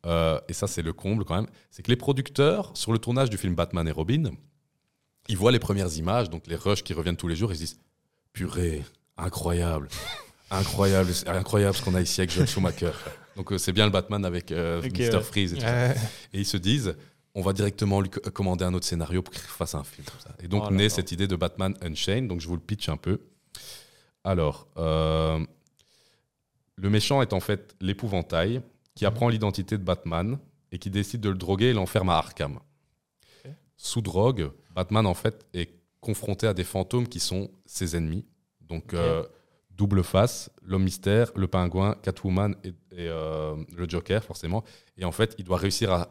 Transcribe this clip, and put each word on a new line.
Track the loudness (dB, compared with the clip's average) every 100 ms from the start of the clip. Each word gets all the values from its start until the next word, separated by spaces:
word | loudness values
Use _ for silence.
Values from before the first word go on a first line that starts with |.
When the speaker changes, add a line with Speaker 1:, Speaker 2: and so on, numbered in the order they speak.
| 2
Speaker 1:
euh, | 2 4 0 -4
et |
ça, | -6 -4
c'est | -4
le | -6
comble | -4 -2 -2
quand | 0 -2
même, | -4 -10 _
c'est | -12
que | 0
les | 0
producteurs, | 2 -2 -2 2 2 2 -4
sur | -6 0
le | 0
tournage | 0 0 0
du | 0
film | -2
Batman | 0 0 0 -2
et |
Robin, | -2 0 0 0 -6 _ _ _ _ _ _ _ _ -8
ils | 2
voient | 6
les | 4
premières | 2 0 0 -2
images, | 0 0 0
donc | -6 -8
les | -4
rushs | 0 0
qui | -2 -4
reviennent | -2 -2
tous | -2
les | -2
jours, | -2
ils | -2
se |
disent : « | -8 -12 _ _ _ _ _
Purée, | -8 -6 -2 -2 -2 -8 _ _ -8
incroyable, | -6 -4 0 0 0 -2 -6 -10 -10 -10
<laughs> | -14 _ _
incroyable, | -2 -2 2 4 4 4
c'est | 0 -2
incroyable | -4 0 2 4 2
ce |
qu'on | 0
a | 2
ici | 2 0
avec | 0
Joel | 2 2
Schumacher. » | 4 0 0 -2 -4 -10 -14 -16 -12
Donc, | -4
euh, | -2
c'est | 0
bien | 4 6
le |
Batman | 4 0 -2 0
avec, | -2 -4
euh, | -2 0 -2
Speaker 2:
Ok, | -2 0
Speaker 1:
Mister | 2 2
Speaker 2:
ouais. |
Speaker 1:
Freeze | 2 0 0
et | 0
tout |
Speaker 3:
Ouais. | 0 2 2 0
Speaker 1:
ça. | -4 -8 -10
Et | -6
ils | -2
se | 0
disent : « | 2 2 0 -6 -14 _ _ -2
On |
va | 0
directement | 2 0 2 2 4
lui | 2
co-, | -2 -8
commander | -2 0 2 0
un |
autre | 0 -2
scénario | -2 -2 -2
pour | -4
qu'il | -12
fasse | -16 -8 -6 -6
un |
film. » | -10 -16 -18
Comme | -18
ça. | -20 -16
Et | -2
donc, | -2 2
Speaker 2:
Oh |
là | 4
Speaker 1:
naît | 4
Speaker 2:
là. |
Speaker 1:
cette | 4 -4
idée | -2 0
de | 0
Batman | -2 0 -4 -4
Unchained. | -8 -4 -2 -2 -2
Donc, | -6
je | -4
vous | -6
le |
pitch | -4 -6 -4
un | -4
peu. | -2 -4 -4 _ _ -20 -18 -20 -20 _ _ _
Alors, | -2 2 0 -2 -12 -4
euh, | 0 2 2 2 2 0 -2 _ _ _ _ _ _ _ _ _ _ _ _ -4
le | 2
méchant | 2 4 2
est | 4
en | 0
fait | 0 -4 -4 _
l'épouvantail | -4 -2 -2 -2 0 0 0 -2 -8 _ _ -2
qui | 0
Speaker 3:
Mhm. |
Speaker 1:
apprend | 2 2
l'identité | 2 0 -2 -2 -2
de |
Batman | 0 -2 -2 -2 -2 -4 -10 _ _
et | -10
qui | -4
décide | -2 -2 -2
de | -2
le | -2
droguer | 0 4 4
et |
l'enferme | 4 2 2 4
à | 4
Arkham. | 2 -6 -6 -6 _ _ _ _ _ _ _ _ -20
Speaker 3:
Ok. | -20 _ _
Speaker 1:
Sous | -6 -4
drogue, | 0 4 4 2 -4 -6 _
Batman, | -4 0 4 4
en |
fait, | 2 0 -2 -10
est | -6 -6 -8 _ _
confronté | -6 -4 -4 0 0
à |
des | 0
fantômes | -2 -2 0 -2 -2
qui | -4
sont | -4 -4 -6 -12 _
ses | -6 -4 -2
ennemis. | -2 -4 -8 _ _ _
Donc, | -10 -10 -6
Speaker 3:
Ok. | -2
Speaker 1:
euh, | 0 0 -4 _ _ _ _
Double | -2 2 4
Face, | 4 4 4 0 -14 _
l'homme | -4 0
mystère, | 0 0 2 4 4 0
le | 0
pingouin, | 2 2 2 0 0
Catwoman | -4 -4 0 2 0 -2
et, | -10
et, | -16 _ -10 -6
euh, | -4 -4 -4 -4 -6 -10 -8
le | -4
Joker, | -4 0 -2
forcément. | 0 -8 -2 -2 -4 -20 _ -8
Et | -6
en |
fait, | 0 0 0
il | -2
doit | 0
réussir | 2 0 2
à | 2 0